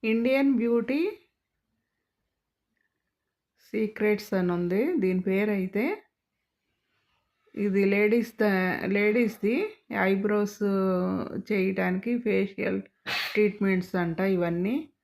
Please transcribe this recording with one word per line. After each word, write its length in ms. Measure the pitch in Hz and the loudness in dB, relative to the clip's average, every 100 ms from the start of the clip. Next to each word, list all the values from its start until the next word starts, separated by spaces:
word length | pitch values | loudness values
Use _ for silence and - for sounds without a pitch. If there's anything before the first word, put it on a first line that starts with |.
ఇండియన్ 480 | 226 226 240 269 277 | 0 0 2 4 4
బ్యూటీ 460 | 247 233 233 233 277 370 - _ _ _ _ _ _ _ _ _ _ _ _ _ _ _ _ _ _ _ _ _ _ _ _ _ | 2 2 0 0 -2 -2 -4 _ _ _ _ _ _ _ _ _ _ _ _ _ _ _ _ _ _ _ _ _ _ _ _ _
సీక్రెట్స్ 580 | 214 214 - 208 208 - | -4 -4 -2 0 0 -2
అని 180 | 190 180 | -2 0
ఉంది 300 | 175 175 185 285 349 | 0 0 0 0 0
దీని 240 | 185 185 | 0 0
పేరైతే. 640 | 185 190 214 202 185 202 269 415 _ _ _ _ _ _ _ _ _ _ _ _ _ _ _ - | 0 0 0 -2 -2 -2 -4 -4 _ _ _ _ _ _ _ _ _ _ _ _ _ _ _ -4
ఇది 260 | 202 196 196 | 0 2 2
లేడీస్ 460 | 202 208 233 233 | 4 4 2 0
ద-, 180 | - 214 190 185 - 190 | 0 2 2 0 -2 -2
లేడీస్‌ది 680 | 202 208 220 233 - 202 262 427 - _ 202 | 0 2 2 0 0 -2 0 -2 -8 _ -2
ఐబ్రోస్ 560 | 190 196 202 208 208 - 208 196 190 185 185 185 - - - | 2 2 2 0 -2 -2 -2 0 0 0 0 -2 -4 -8 -4
చేయటానికి 680 | 208 190 190 185 185 233 240 | 0 0 0 0 -2 -2 -2
ఫేషియల్ 600 | 233 190 196 - 196 190 196 _ - - - | 0 0 0 -4 -4 -4 -6 _ -8 -6 -4
ట్రీట్మెంట్స్ 680 | 208 208 208 196 185 180 185 | 0 0 2 0 0 -2 -2
అంట 240 | 170 165 190 | -2 -2 0
ఇవన్నీ. 460 | 190 170 170 190 269 320 _ | 0 0 0 -2 -4 -6 _